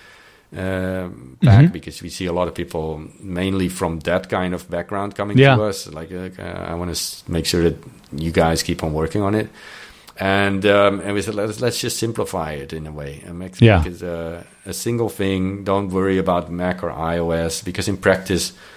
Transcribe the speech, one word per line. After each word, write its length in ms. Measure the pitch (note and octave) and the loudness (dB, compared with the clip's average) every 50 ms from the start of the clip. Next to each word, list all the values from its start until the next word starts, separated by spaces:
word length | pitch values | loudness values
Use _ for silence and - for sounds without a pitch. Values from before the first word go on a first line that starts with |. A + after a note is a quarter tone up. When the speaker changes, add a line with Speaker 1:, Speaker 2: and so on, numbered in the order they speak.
| - - - - - - - - _ _ - F#2+ | -20 -20 -20 -20 -20 -20 -20 -20 _ _ -10 -8
Speaker 1:
um, 800 | F#2+ F#2+ F#2+ F#2 F#2 F#2 F#2 F#2 F#2 F#2 - - - C2 C2 - | -6 -4 -2 -2 -2 -4 -4 -4 -6 -8 -10 -14 -16 -18 -4 2
pack, 240 | - C3+ G2+ A#2 D3 | 6 8 10 10 8
Speaker 2:
Mm-hmm. 60 | F3 | 8
Speaker 1:
because 300 | B2+ E2 - - - - | 6 0 -8 -12 -12 -12
we 80 | F#2 F2 | -12 -10
see 160 | - - F#2+ | -8 -6 -4
a 80 | F2+ E2+ | -2 0
lot 160 | F2+ F2+ E2+ | 0 -2 -2
of 60 | E2+ | -2
people 500 | - E2+ - - E2 D#2 D#2+ D#2+ D2+ D#2 - - - | -4 -8 -6 -4 -4 -4 -4 -6 -8 -10 -14 -16 -14
mainly 480 | - G2 F2+ F2 F#2+ F#2+ F#2+ F#2+ F#2 F2+ | -10 -8 -4 -2 0 0 0 0 0 0
from 300 | F2+ - F#2+ E2+ E2 E2 | -2 -2 -4 -4 -4 -4
that 260 | D2+ E2+ F2 F#2 F#2 - | -2 0 0 0 0 -2
kind 240 | A#2 F#2+ F#2 F2+ F2+ | -2 -2 -2 -2 -4
of 160 | F2 - - | -6 -6 -6
background 460 | F2 E2+ F2 - G#2 G2 G2+ G2+ - | -6 -6 -6 -4 -4 -4 -4 -4 -4
coming 220 | - G2+ G#2 G2+ B2+ | -4 -2 2 6 6
Speaker 2:
Yeah. 180 | C3+ C#3 C3 | 8 8 6
Speaker 1:
to 80 | A2+ G#2+ | 6 4
us. 240 | G#2 G2 - - - | 0 -2 -4 -8 -12
Like, 240 | D2+ D2+ E2 - | -12 -12 -12 -10
uh, 300 | F#2 F2+ F#2 F#2 F2+ - F#2+ | -8 -8 -8 -10 -10 -10 -10
I 300 | F2+ - F#2 F2+ E2+ E2+ | -10 -8 -8 -6 -6 -4
wanna 180 | E2+ F2+ F2+ | -4 -4 -4
s-, 320 | D2+ - - - - - - - | -4 -4 -6 -6 -8 -10 -8 -4
make 180 | F2 E2 D#2+ | -2 -2 0
sure 160 | - - F2 E2 | 2 2 4 4
that 140 | E2 D#2 - - - - - - - | 4 2 0 -6 -16 -20 -20 -18 -12
you 200 | - C#2+ D#2+ E2 | -8 -4 -4 0
guys 320 | E2 - D#2+ E2 E2 D2+ - | 2 4 4 4 4 2 0
keep 200 | - F2+ - - | -2 -4 -2 -2
on 80 | D#2+ D2+ | -2 -2
working 280 | D#2 D#2+ D#2+ - G#2+ | 0 -2 0 0 0
on 140 | G2+ G2 G#2 | 0 2 2
it. 120 | G#2+ G#2+ - - - - - - - - - - - - - - - | 0 0 -2 -6 -16 -20 -20 -18 -18 -20 -20 -20 -20 -20 -18 -8 -4
And, 440 | G2 F#2+ G2 G2 G2+ G2+ G2 G2 G2 | 0 2 2 2 2 2 2 2 4
um, 340 | G2+ G2+ G2+ G2+ G2+ G2+ G2 | 6 6 8 6 6 4 2
and 140 | E2 G2+ G2+ | -2 -2 -2
we 80 | G#2 | -2
said, 140 | F#2 G#2+ G#2+ | -2 -2 -2
"Let's, 260 | G#2 G2+ A2 G#2 A#2 | -2 -2 -4 -2 -2
let's 180 | B2 A#2+ - - | -2 -2 -2 -2
just 180 | - A#2+ - - | -2 -4 -4 -2
simplify 540 | - A#2 - - - - - F2+ D#2+ D#2 | -2 -2 -2 -2 -4 -4 -4 -4 -4 -4
it 220 | D2+ C#2+ C#2 D2 E2 | -6 -8 -8 -8 -10
in 120 | D#2+ D2+ | -10 -8
a 60 | D#2 | -10
way 320 | D2+ D2 D2 C#2+ D2+ D2+ - | -10 -10 -10 -10 -10 -12 -14
and 140 | F#2 E2+ F2 | -12 -12 -10
make, 220 | F#2 F#2 - - | -10 -10 2 6
Speaker 2:
Yeah. 160 | A#2+ A2+ G#2 F2 | 8 8 8 8
Speaker 1:
make 160 | D#2+ F2+ F2 | 4 2 -2
it, 100 | E2+ F2+ | -6 -6
uh, 380 | F2 E2+ E2 E2 E2 E2+ E2+ - - - - - | -6 -6 -6 -6 -8 -8 -10 -14 -18 -20 -18 -12
a 80 | F#2+ F2+ | -10 -10
single 340 | - - A#2 A#2 A#2 A#2 G#2 | -6 -4 -2 0 0 0 -2
thing. 560 | - - G2 G2 F#2+ F#2 F#2 F#2+ G2 G2 G2 | -2 -2 0 0 0 0 0 -2 -2 -4 -2
Don't 260 | G2+ G2 G2 G2+ F#2+ | 0 0 0 0 0
worry 260 | F2+ F#2+ F#2+ F#2+ F#2+ F#2+ | 0 0 2 2 2 2
about 340 | F2+ F#2 F2 F2 E2+ D#2+ | 2 2 2 0 0 -4
Mac 320 | E2+ F2 F2+ F2+ F2+ - F2 | -4 -4 -2 -2 -2 -2 -4
or 80 | E2 | -6
I 280 | A#1+ - D#2+ E2 E2+ E2+ | -6 -4 -4 -2 -2 0
O 100 | E2+ E2 | 0 0
S, 300 | E2 E2 E2 E2 - - | 0 0 0 -2 -4 -6
because 260 | - F#2 F2+ - F#2 G#2+ | -6 -6 -6 -4 -2 -2
in 80 | G2 | -2
practice, 560 | F#2 - G2 F#2+ F#2 F#2 - F#2 E2 - - - - - - - | 2 4 4 4 4 2 0 0 0 0 -2 -6 -12 -20 -20 -20